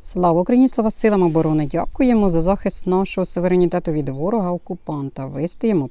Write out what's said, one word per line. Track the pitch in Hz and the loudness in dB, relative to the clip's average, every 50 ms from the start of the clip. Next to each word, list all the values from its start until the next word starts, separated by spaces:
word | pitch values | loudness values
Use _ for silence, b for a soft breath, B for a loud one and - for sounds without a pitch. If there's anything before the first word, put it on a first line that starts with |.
Слава | - - - 185 180 175 165 170 | -4 -4 -2 2 2 2 4 2
Україні, | 185 - 247 247 262 254 | 2 2 4 4 4 4
слава | - - 214 220 | 2 0 -2 -2
силам | 214 - - 220 208 190 180 | -2 0 0 2 4 4 2
оборони! | 170 156 160 160 160 156 151 151 147 | 4 4 2 2 2 0 0 0 -2
Дякуємо | - 170 - - - - 269 254 240 220 202 190 | -2 -4 -4 -4 -2 0 2 2 4 4 2 2
за | 165 165 | 2 2
захист | 165 180 196 196 - 202 - - - | 2 2 0 0 -2 -4 -4 -2 -2
нашого | 185 185 185 196 190 - - 185 | 0 0 0 0 -2 -2 -4 -4
суверенітету | - - 185 175 185 185 180 180 170 180 175 - 170 | -4 -4 -2 0 2 4 4 2 2 0 -2 -2 -2
від | 156 151 143 139 | -2 -2 -2 -4
ворога-окупанта. | 131 135 151 185 233 226 190 180 175 175 - - 185 180 - - 156 147 139 139 - - 135 | -6 -4 -4 -2 -2 -2 -2 -2 -4 -6 -6 -10 -12 -12 -10 -10 -8 -8 -8 -10 -10 -10 -12
Вистоїмо, | 135 147 139 151 175 - - - 226 214 170 139 - | -10 -6 -6 -6 -6 -6 -4 -2 0 0 0 -2 -4